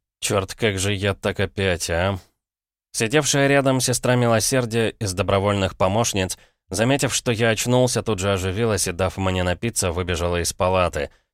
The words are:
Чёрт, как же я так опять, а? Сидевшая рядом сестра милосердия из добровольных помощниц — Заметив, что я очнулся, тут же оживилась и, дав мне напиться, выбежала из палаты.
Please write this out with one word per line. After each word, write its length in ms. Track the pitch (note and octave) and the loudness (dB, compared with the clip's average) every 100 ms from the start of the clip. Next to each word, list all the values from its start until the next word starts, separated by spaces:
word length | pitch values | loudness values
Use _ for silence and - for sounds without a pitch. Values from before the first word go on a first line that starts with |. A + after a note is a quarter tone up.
| _ _ | _ _
Чёрт, 340 | - G#2 F#2+ | -2 -2 -2
как 240 | - A2+ F#2+ | -2 -2 0
же 160 | G2 | -2
я 220 | G2+ G2+ F#2+ | -2 -2 -2
так 240 | G#2 F#2+ | -2 -2
опять, 500 | F#2+ - G2 E2+ - | -4 -2 -2 0 -2
а? 300 | E2 F#2 G2 - _ _ _ _ _ _ | -2 0 -2 -8 _ _ _ _ _ _
Сидевшая 560 | - A2 D3 C#3 C#3+ C#3 | -4 0 2 2 2 4
рядом 340 | C#3 C3+ C3 | 4 4 2
сестра 320 | B2 A#2+ B2+ | 0 0 2
милосердия 760 | B2 A#2+ A2+ - C3 A#2+ A#2 A2 | 2 4 2 2 0 0 0 -2
из 240 | - G#2 | -2 -4
добровольных 640 | F2+ F#2+ G2 G2+ G2+ F#2+ - | -2 0 2 2 2 0 0
помощниц — 600 | F#2+ G#2 A#2 G2+ F#2 - _ _ _ | 0 2 0 0 -2 -4 _ _ _
Заметив, 440 | - A#2 C#3 C3 | 0 0 2 0
что 180 | - - | -2 -2
я 180 | G#2+ A#2 | 0 0
очнулся, 520 | A2 A#2+ B2 B2+ A#2+ | 0 2 2 2 0
тут 160 | G#2 G2+ | -2 -2
же 160 | G2 | 0
оживилась 540 | G2 F#2 F#2 A#2 G2 - | 0 -2 -2 0 0 -2
и, 40 | |
дав 240 | F2 F#2 F2+ | -2 -2 0
мне 260 | F#2+ F#2 | -2 0
напиться, 480 | F2+ F2 A#2 - F#2 | 0 -2 -4 -4 -2
выбежала 500 | E2 F2+ F2 F2 F2 | -2 -2 -2 -2 -2
из 120 | E2 | -4
палаты. 580 | - F#2 F#2+ F2 D#2+ C#2+ - _ | -2 0 2 0 -2 -8 -10 _